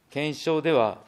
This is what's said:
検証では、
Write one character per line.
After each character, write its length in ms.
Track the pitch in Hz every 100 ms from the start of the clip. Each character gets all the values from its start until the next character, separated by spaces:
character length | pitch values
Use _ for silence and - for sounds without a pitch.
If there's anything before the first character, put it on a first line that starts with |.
| _
検 280 | 139 151 135
証 220 | 165 156
で 100 | 160
は、 280 | 139 107 -